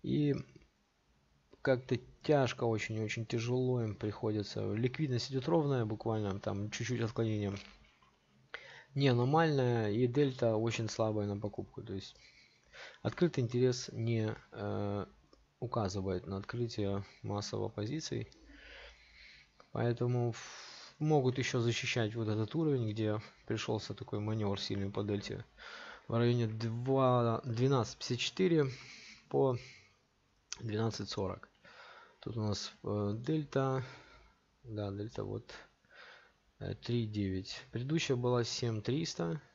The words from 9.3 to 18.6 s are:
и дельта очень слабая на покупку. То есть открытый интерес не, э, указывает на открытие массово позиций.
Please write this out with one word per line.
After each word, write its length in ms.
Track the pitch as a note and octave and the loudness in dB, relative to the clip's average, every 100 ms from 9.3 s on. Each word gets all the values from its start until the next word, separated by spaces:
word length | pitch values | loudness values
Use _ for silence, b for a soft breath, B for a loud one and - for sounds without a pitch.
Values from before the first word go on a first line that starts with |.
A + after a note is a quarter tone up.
| D#3 E3 C#3+ B2 A#2+ G#2+ | 6 4 4 4 4 2
и 160 | G#2+ B2 | 2 4
дельта 480 | B2+ C#3+ B2+ A#2 | 4 2 4 2
очень 340 | A2 A2+ A2+ A2 | 4 2 0 -2
слабая 380 | - A2 G#2+ G2+ | 0 0 2 0
на 100 | G2+ | -2
покупку. 460 | G#2 - G2 - | -4 -6 -10 -12
То 120 | G2 | -8
есть 200 | G2 - - B B B B B B B B | -8 -10 -18 B B B B B B B B
открытый 420 | - - F3 - | -6 2 2 2
интерес 460 | A#2 B2 B2+ B2+ - | 0 4 4 2 -6
не, 420 | A2 A2+ A2+ G#2+ - - | -4 0 2 0 -4 -10
э, 540 | A2+ G#2 G2+ G2+ G2+ - - _ - _ _ | -8 -4 -2 -2 -2 -4 -12 _ -20 _ _
указывает 680 | A#2 A#2+ G2+ G2+ F#2+ F2+ - | -4 -2 0 -2 -2 -2 -4
на 120 | F#2+ | -8
открытие 680 | G2+ A#2+ A#2 A#2 G2+ G2 G2 B | -6 -4 -4 -2 -2 -2 -4 B
массово 460 | G#2+ G#2 A2 G#2+ G#2 | -6 -4 -4 -4 -4
позиций. 600 | G#2 G#2+ D3+ - A#2 A2+ - B B | -4 -6 -6 -4 -6 -6 -14 B B